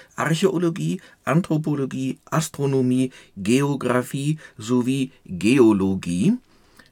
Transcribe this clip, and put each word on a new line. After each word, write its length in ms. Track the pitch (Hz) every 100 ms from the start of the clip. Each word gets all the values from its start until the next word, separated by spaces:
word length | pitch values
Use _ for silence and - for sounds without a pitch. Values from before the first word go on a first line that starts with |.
| - -
Archäologie, 840 | 135 160 190 165 175 165 156 185 - _
Anthropologie, 920 | - 151 - 156 156 143 131 131 131 - -
Astronomie, 840 | 147 156 - 139 135 127 127 131 - - 101
Geographie 1000 | 95 131 143 143 123 123 120 139 143 156 - -
sowie 540 | 110 123 120 135 127 - -
Geologie, 1120 | 90 101 139 117 104 95 - - - 175 247 - _ _ - _